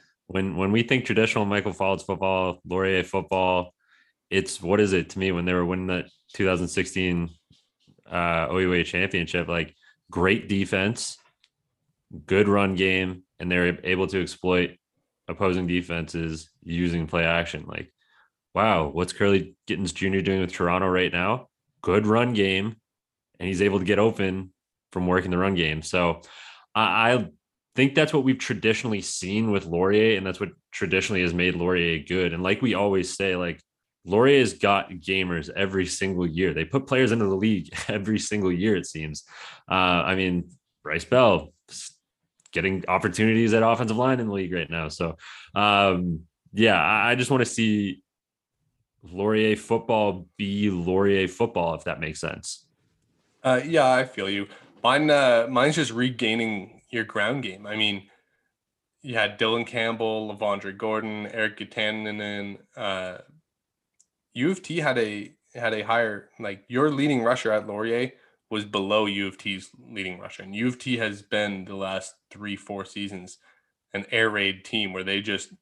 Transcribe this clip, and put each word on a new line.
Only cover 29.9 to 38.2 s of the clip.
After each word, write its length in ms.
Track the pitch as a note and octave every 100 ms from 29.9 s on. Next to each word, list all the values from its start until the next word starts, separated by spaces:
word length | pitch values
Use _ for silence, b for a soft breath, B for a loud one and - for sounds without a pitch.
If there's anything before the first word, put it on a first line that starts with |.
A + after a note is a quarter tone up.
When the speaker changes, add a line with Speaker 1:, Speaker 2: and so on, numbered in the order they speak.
| G#2 A2 G2+
Speaker 1:
and 80 | F#2+
that's 140 | F#2
what 100 | F#2+ - _
traditionally 500 | - F#2+ F#2 F#2 G2
has 120 | F2+
made 220 | E2+ F2+ E2+
Laurier 440 | F2 F2+ E2+ E2
good. 340 | C#2+ F2 F2
And 100 | E2
like 180 | F#2 G#2+
we 120 | B2+
always 420 | F#2+ G2+ F#2+ F2 -
say, 200 | G2 F2+
like, 260 | F2 D#2+ _ _ _ _ F2
Laurier's 480 | G2+ C3 C#3+ A#2
got 360 | F2+ G2+ G2 -
gamers 600 | F#2 D#2+ F#2+ F2+ E2+ D#2 -
every 300 | G2 F#2+ F2
single 400 | - G2 F2+ F2
year. 280 | D#2+ F#2
They 120 | D#2 D#2+
put 220 | C3+ C3+
players 240 | C3 B2+
into 140 | A#2 G2+
the 100 | F#2+
league 340 | A2 G#2 D#2+ -
<laughs> 80 | -
every 300 | G#2 G2
single 340 | G#2+